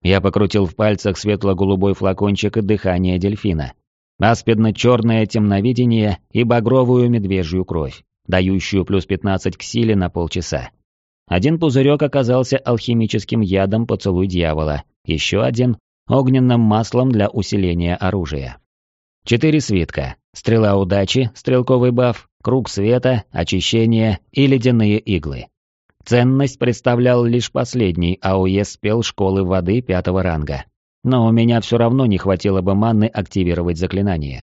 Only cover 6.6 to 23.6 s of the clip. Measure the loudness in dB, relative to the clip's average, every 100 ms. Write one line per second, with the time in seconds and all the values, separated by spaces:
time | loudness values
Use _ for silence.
6.6 | 2 2 4 2 2 0 0 -2 -2 -4
7.6 | -2 -4 -6 -10 _ _ -4 0 0 -2
8.6 | 0 -2 0 -2 -2 -4 -2 -2 -4 -8
9.6 | -6 -2 0 2 0 -4 -6 -6 -6 -8
10.6 | -8 _ _ _ _ _ _ 0 0 2
11.6 | 0 2 2 2 0 0 0 0 0 -2
12.6 | 0 -2 0 0 0 -4 -2 -2 0 0
13.6 | 0 0 -2 -2 -2 0 0 0 0 0
14.6 | -2 -4 -8 _ -6 -4 -2 -2 -2 0
15.6 | 0 -2 _ _ -2 0 2 2 2 4
16.6 | 2 2 0 0 0 0 0 -2 -2 -2
17.6 | 0 0 -2 -2 -2 -2 -4 -8 -10 -16
18.6 | _ _ _ _ _ _ -2 0 2 0
19.6 | 0 -2 -2 -6 -8 -12 _ -8 0 2
20.6 | 4 2 2 0 0 0 -2 -4 0 0
21.6 | 2 2 2 2 0 -2 _ _ -2 -2
22.6 | -2 -2 0 2 2 -2 -4 -6 -2 -2